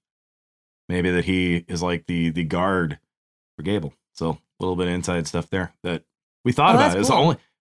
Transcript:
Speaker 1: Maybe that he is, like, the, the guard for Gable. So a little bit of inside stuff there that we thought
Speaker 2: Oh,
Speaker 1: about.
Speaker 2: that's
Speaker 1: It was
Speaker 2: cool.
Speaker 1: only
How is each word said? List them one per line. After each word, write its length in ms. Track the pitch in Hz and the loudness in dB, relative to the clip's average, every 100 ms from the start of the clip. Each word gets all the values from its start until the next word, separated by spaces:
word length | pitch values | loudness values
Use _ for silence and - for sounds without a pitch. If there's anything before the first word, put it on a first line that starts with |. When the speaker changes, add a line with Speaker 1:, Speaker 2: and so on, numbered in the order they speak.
| _ _ _ _ _ _ _ _ - | _ _ _ _ _ _ _ _ -6
Speaker 1:
Maybe 220 | 90 90 | -2 0
that 140 | 90 87 | 0 0
he 380 | 92 90 85 - | 0 2 0 -2
is, 140 | 87 | -4
like, 240 | 87 87 - | -2 -4 -4
the, 240 | 87 82 | -2 0
the 140 | 80 | -2
guard 540 | 82 87 92 92 85 73 _ _ _ _ _ - | -2 0 0 0 -2 -6 _ _ _ _ _ -10
for 60 | |
Gable. 280 | 78 104 76 - _ | -4 -4 -4 -12 _
So 160 | - 82 | -6 -6
a 80 | 76 _ _ | -6 _ _
little 160 | 92 90 | -4 -2
bit 120 | 90 | -2
of 60 | |
inside 320 | 90 85 87 80 | -2 -2 -2 -2
stuff 240 | 87 80 | -6 -4
there 220 | 95 87 - | -4 -4 -8
that 220 | 90 82 - _ _ _ | -8 -6 -8 _ _ _
we 80 | - | -2
thought 180 | 123 156 | 2 4
Speaker 2:
Oh, 80 | 233 | 6
Speaker 1:
about. 40 | |
Speaker 2:
that's 100 | 285 92 | 4 2
Speaker 1:
It 20 | |
was 80 | - | 2
Speaker 2:
cool. 80 | 247 | 4
Speaker 1:
only 180 | 156 147 - _ | 4 2 -6 _